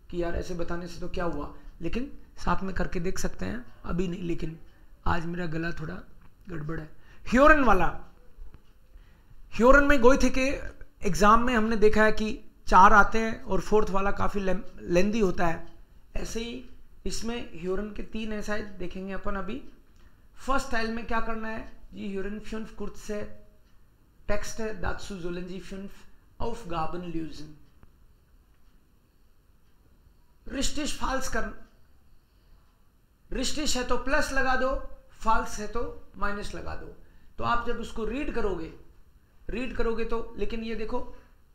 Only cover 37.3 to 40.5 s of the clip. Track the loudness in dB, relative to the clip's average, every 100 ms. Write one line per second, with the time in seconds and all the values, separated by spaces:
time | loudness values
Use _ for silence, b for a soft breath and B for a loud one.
37.3 | -6 -2 0 0 -2 -4 -6 -4 -4 -4
38.3 | -2 -2 -2 -8 -14 -20 -20 -20 _ _
39.3 | -12 -8 -6 -4 0 0 0 -2 -2 -4
40.3 | -4 -2